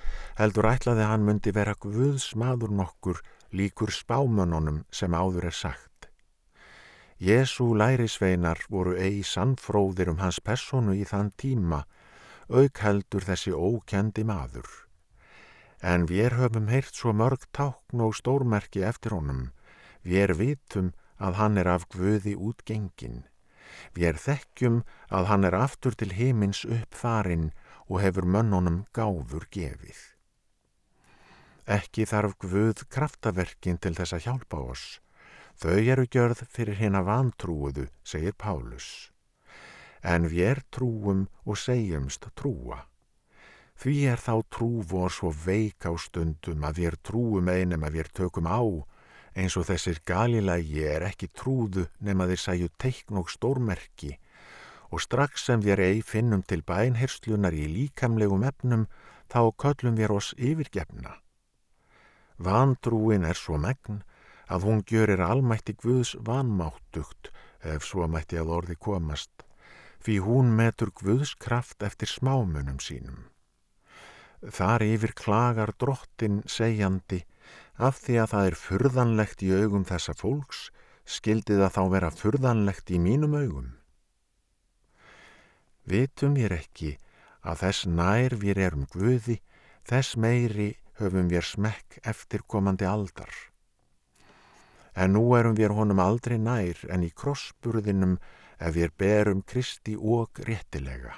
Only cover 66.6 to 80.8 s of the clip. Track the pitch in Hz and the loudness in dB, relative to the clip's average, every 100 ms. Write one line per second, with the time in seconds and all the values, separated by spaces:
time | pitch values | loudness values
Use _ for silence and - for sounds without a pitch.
66.6 | 78 - - 82 73 - - - - - | -2 -8 -10 -10 -10 -12 -18 -18 -20 -12
67.6 | 82 76 - 95 82 80 - 85 80 85 | -8 -8 -6 -4 -2 -2 -4 -4 -2 -4
68.6 | 85 82 117 95 80 73 - - - - | -4 -6 -4 -4 -4 -6 -10 -18 -20 -20
69.6 | - - - - - 101 95 127 127 110 | -20 -20 -20 -8 -2 0 2 4 6 6
70.6 | 113 - 107 - 95 123 143 - - 120 | 4 2 -4 -2 0 0 0 -6 -4 -4
71.6 | - - 104 - 107 - 131 135 98 76 | -4 -8 -8 -6 -8 -2 0 0 0 -2
72.6 | 69 67 - 67 60 57 - _ _ _ | -6 -8 -10 -12 -12 -16 -18 _ _ _
73.6 | _ _ _ - - - - - - - | _ _ _ -20 -20 -20 -20 -20 -12 0
74.6 | 95 117 107 110 110 - - 107 120 110 | 2 4 4 2 0 -2 0 4 4 2
75.6 | 107 - 123 131 - - 107 101 - - | -2 -2 -2 -2 -8 -4 0 0 -2 0
76.6 | 113 107 98 95 - 90 - _ - - | 0 2 2 0 -2 -6 -8 _ -20 -20
77.6 | - - 127 - - 117 110 107 92 82 | -18 0 0 0 0 2 2 4 2 2
78.6 | - 95 135 127 120 107 104 - 95 95 | -2 2 2 4 4 2 0 -2 2 2
79.6 | 107 101 92 87 - - 98 143 139 - | 4 2 0 -4 -4 -4 -4 -4 -6 -14
80.6 | - - | -16 -20